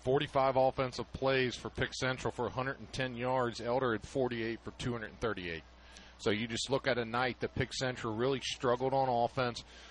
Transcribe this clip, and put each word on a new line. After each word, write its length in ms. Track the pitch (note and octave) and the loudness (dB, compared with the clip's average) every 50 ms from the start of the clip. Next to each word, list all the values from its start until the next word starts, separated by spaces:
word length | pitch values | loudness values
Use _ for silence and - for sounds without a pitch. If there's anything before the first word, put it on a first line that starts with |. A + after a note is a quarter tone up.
forty-five 560 | - C3 C3 D3 D3+ - - C#3+ C3 C3+ C3 | 0 2 2 2 2 2 2 2 4 4 6
offensive 540 | C3 C3 C3 - - C3+ B2+ - - A2+ - - | 6 4 4 4 2 -2 -2 -2 -6 -8 -6 -6
plays 420 | - C3 C3+ C3+ C3 B2+ B2 - | -2 0 2 4 4 2 2 0
for 140 | - - A2 | -4 -8 -8
Pick 240 | - - B2+ A#2+ - | -4 -4 -4 -4 -2
Central 360 | - C3 B2+ C3 B2 - A#2 | -2 -2 -2 -2 0 -2 -4
for 160 | - - B2 | -2 -2 -2
a 40 | G2+ | -2
hundred 280 | F#2 B2 B2+ C3+ C3+ - | -2 -2 -2 -4 -4 -6
and 140 | A2 F#2+ - | -10 -10 -4
ten 240 | - C3 B2+ A#2+ | -4 -2 -2 -2
yards. 460 | A#2 B2 B2+ B2+ C3 B2 A#2+ G#2+ G#2 A2 | -2 -2 0 2 2 2 2 0 -2 -2
Elder 300 | A#2 A#2+ C3 C3+ B2 A2 | 0 2 2 4 2 2
had 120 | G#2 - | 0 -2
forty-eight 540 | - - C#3 B2+ B2 A#2+ A2+ A2+ A2+ A2+ A2 - | -4 0 0 0 2 2 0 -2 -2 -4 -4 -8
for 100 | - - | -12 -8
two 200 | - - C3 A#2+ | -4 -2 -2 -2
hundred 200 | A#2 G#2+ F#2+ - | -2 -4 -8 -8
and 80 | - | -2
thirty-eight. 420 | - A2+ G2+ F#2+ F2+ E2+ E2 D#2+ - - - - - - - - - - - - | -2 -2 -2 -2 -4 -4 -6 -6 -8 -12 -20 -20 -20 -20 -20 -20 -20 -20 -12 -2
So 100 | - A2+ | 2 2
you 180 | G#2 G#2+ A#2 | 2 2 2
just 220 | A#2 A2+ A2+ - - | -2 -2 -2 -2 0
look 180 | C3 C3 - | 0 0 2
at 120 | C3+ A#2+ A#2+ | 2 0 0
a 60 | A#2 | 0
night 340 | A2+ A2+ B2 B2+ B2+ A2+ - | 0 0 0 2 0 0 -2
that 140 | - G#2+ - | -4 -4 -2
Pick 180 | - C3+ A#2+ - | -2 -2 -2 -2
Central 420 | - C3+ B2+ B2+ - - A#2 G#2+ | -2 -2 -2 -2 -2 -4 -4 0
really 260 | G#2+ B2 C3+ C#3 B2+ - | 2 2 2 2 0 -2
struggled 500 | - - - - B2 A#2+ B2+ C3+ C3 C3 | -6 -6 0 2 2 2 4 2 2 2
on 160 | C3+ C3+ C3 | 2 2 2
offense, 560 | B2 A#2 A#2+ A#2 - C3+ B2+ B2 A#2 - - - - - - - | 2 2 2 2 2 2 0 0 0 -4 -10 -14 -18 -20 -20 -18